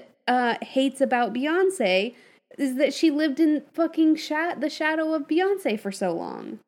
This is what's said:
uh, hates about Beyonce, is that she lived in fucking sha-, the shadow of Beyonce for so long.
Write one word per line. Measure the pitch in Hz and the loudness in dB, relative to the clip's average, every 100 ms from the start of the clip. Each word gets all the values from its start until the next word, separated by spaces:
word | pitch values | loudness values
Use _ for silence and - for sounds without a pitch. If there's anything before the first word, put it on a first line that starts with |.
| - _ - | -6 _ 0
uh, | 247 240 - | 2 2 -2
hates | - 269 269 269 | -2 0 0 0
about | 254 247 233 | 0 0 0
Beyonce, | 247 294 349 392 381 196 185 226 - - _ _ - | -2 0 2 2 2 2 2 0 -8 -20 _ _ -4
is | 269 254 | -2 0
that | 285 | 0
she | - 330 | 2 2
lived | 285 311 269 | 2 0 2
in | 320 302 - | 2 2 -2
fucking | - 320 320 311 311 | -2 -2 2 4 2
sha-, | - 302 349 240 | 0 -2 -2 -4
the | 302 | -6
shadow | - 311 320 311 | -2 -2 0 0
of | 320 294 | -2 0
Beyonce | 311 381 392 269 208 | 0 2 0 -2 -2
for | 196 | -4
so | 196 185 | -4 -2
long. | 170 170 62 - 214 | -2 -6 -10 -12 -14